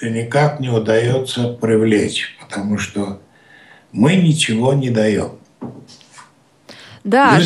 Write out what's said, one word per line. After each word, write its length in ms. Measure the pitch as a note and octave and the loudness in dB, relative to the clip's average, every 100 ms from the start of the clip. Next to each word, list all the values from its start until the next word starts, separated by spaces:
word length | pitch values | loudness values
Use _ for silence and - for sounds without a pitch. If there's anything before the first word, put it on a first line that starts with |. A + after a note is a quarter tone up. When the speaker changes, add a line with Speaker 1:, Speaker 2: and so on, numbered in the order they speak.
Speaker 1:
никак 580 | A#2 A2+ A#2 C#3+ D3 - | -6 -6 -2 0 0 0
не 100 | C3 | -2
удаётся 800 | A2+ G#2+ A2 A#2+ C3 C3 B2 A#2+ | -2 2 2 2 0 -2 -4 -4
привлечь, 840 | A#2+ A2+ A2 A2 G#2 F2+ - - - | -4 0 2 2 2 0 -4 -10 -12
потому 380 | - G2+ G2+ G#2 | -14 -8 -4 -4
что 400 | G2 G#2 G2 G2 _ _ _ - - - _ | -4 -6 -8 -10 _ _ _ -20 -20 -20 _
мы 240 | - C3 F#3+ | 0 2 4
ничего 580 | E3+ D3 - A2 B2+ | 2 2 0 0 0
не 160 | C#3+ B2+ | 0 0
даём. 440 | A2 G#2+ G2 E2 - _ - - - - - _ - - _ _ _ _ - - - | 0 0 0 -4 -10 _ -18 -16 -16 -20 -20 _ -20 -20 _ _ _ _ -20 -20 -12
Speaker 2:
Да, 340 | G3+ A#3+ C#4 | 0 2 4
Speaker 1:
Люди- 60 | G3 | 4